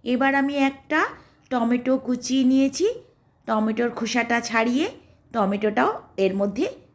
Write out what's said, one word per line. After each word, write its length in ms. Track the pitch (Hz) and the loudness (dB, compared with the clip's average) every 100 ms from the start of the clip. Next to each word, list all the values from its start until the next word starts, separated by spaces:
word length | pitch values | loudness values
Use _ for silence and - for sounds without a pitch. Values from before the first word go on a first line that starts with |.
এবার 320 | - 247 269 277 | -2 0 2 2
আমি 200 | 277 285 | 0 0
একটা 520 | 269 277 - 311 415 - - _ _ | 0 -2 -4 -2 -2 -6 -20 _ _
টমেটো 480 | 254 233 240 247 262 | -2 0 0 2 0
কুচিয়ে 460 | 254 247 247 262 | 0 -4 0 2
নিয়েছি, 500 | 254 262 269 269 403 494 - _ _ _ - | 4 4 2 0 -2 -2 -14 _ _ _ -4
টমেটোর 460 | 220 220 220 240 | 0 0 0 -2
খোসাটা 480 | - 226 247 233 233 | -2 -2 -2 0 -2
ছাড়িয়ে 500 | 226 226 233 247 392 - _ _ _ | 0 0 0 0 -2 -6 _ _ _
টমেটোটাও 680 | 233 196 202 214 214 311 453 - - | -2 0 0 0 2 0 -2 -10 -2
এর 180 | 190 196 | 0 0
মধ্যে 340 | 202 202 403 - - | -2 -2 -4 -6 -20